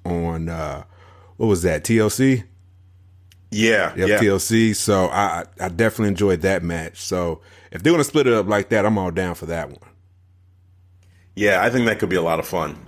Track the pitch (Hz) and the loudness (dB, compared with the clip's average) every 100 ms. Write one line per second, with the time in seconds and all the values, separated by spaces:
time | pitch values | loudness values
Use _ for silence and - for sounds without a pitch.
0 | 90 87 85 82 82 82 76 71 - - | -6 -4 -4 -4 -6 -8 -8 -10 -14 -20
1 | - - - - 113 95 90 80 - 113 | -20 -20 -20 -4 0 2 2 -2 0 2
2 | 107 - 135 127 - _ _ _ _ _ | 2 2 2 2 -2 _ _ _ _ _
3 | _ _ _ _ _ 104 113 110 85 - | _ _ _ _ _ 0 2 2 0 0
4 | 95 104 107 98 - 113 113 104 - 98 | 2 4 4 2 2 2 2 2 0 2
5 | 90 95 101 82 85 - 90 85 113 - | 2 0 -2 -2 -8 -8 -8 -2 -2 0
6 | 104 92 101 90 95 95 85 85 82 - | -2 0 0 2 0 0 -2 -6 -8 -12
7 | - 92 87 80 - - - 85 92 170 | -6 -4 -4 -6 -12 -20 -18 -2 2 2
8 | 139 156 131 113 95 104 98 110 101 107 | 2 2 2 2 2 0 0 0 2 0
9 | 92 85 90 85 80 82 73 69 - _ | -2 -4 -4 -6 -8 -8 -8 -14 -20 _
10 | _ _ _ _ _ _ _ _ _ _ | _ _ _ _ _ _ _ _ _ _
11 | _ _ _ - 104 95 107 123 117 107 | _ _ _ -2 2 2 2 2 0 0
12 | 95 92 85 80 - 90 76 - | 0 0 0 -2 -2 -4 -4 -8